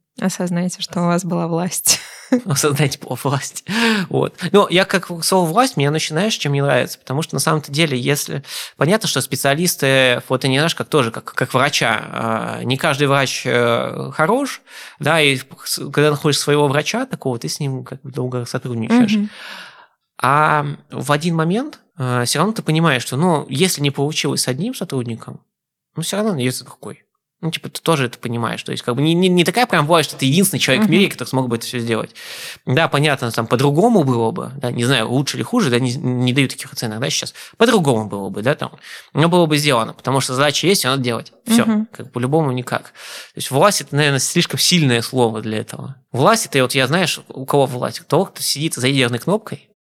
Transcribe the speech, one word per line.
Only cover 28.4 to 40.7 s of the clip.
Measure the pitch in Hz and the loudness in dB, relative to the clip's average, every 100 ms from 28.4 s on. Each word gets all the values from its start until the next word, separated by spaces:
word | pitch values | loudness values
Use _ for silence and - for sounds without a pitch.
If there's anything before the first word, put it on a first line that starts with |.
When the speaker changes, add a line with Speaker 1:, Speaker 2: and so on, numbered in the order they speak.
| 113 113 | -4 -6
Speaker 2:
То | - | -6
есть, | - | -6
как | - 123 | -4 0
бы | |
не, | 156 | 2
не, | 170 185 | 4 4
не | 180 | 4
такая | 170 233 247 | 2 2 2
прям | 175 147 | 2 4
власть, | 170 143 | 2 2
что | - | 0
ты | 131 | 2
единственный | 156 196 131 | 4 2 2
человек | - 131 220 | 2 2 4
в | |
Speaker 1:
Мгм. | |
Speaker 2:
мире, | - 180 | 4 4
который | - 120 | 0 -4
смог | 131 127 | -2 0
бы | 117 | -2
это | - | -4
всё | 123 | -6
сделать. | 117 110 - - - - - - - | -2 -2 -4 -12 -16 -14 -14 -12 0
Да, | 170 160 | 2 2
понятно, | 143 151 135 120 | 2 2 0 -2
там | 117 113 | -2 0
по-другому | 120 143 147 233 214 131 | 2 2 4 4 4 4
было | 120 113 | 2 0
бы, | 175 - 135 | -2 -8 -8
да, | 123 | -6
не | 117 120 | -2 0
знаю, | 127 110 | 2 2
лучше | 127 139 123 | 0 -2 -4
или | |
хуже, | 113 247 151 | -2 0 2
да, | 120 | 2
не, | 127 123 | 0 -2
не | 127 123 127 | -4 0 0
даю | 127 127 | 2 0
таких | - 131 | -2 -12
оценок, | - 117 107 | -8 -8 -6
да, | 147 | -4
сейчас. | - - - - - | -4 -6 -12 -16 2
По-другому | 233 226 143 110 104 | 4 4 4 2 0
было | 101 98 | -6 -6
бы, | 98 | -4
да, | 113 151 | -2 -2
там. | 131 - - - - | -6 -12 -20 -20 -8
Но | 139 170 | 0 4
было | 175 165 | 4 4
бы | 151 | 2
сделано, | 147 120 113 | 2 2 0
потому | - 127 131 | -4 -2 0
что | - 131 | 0 0
задача | 147 - | 2 2
есть, | 151 | 2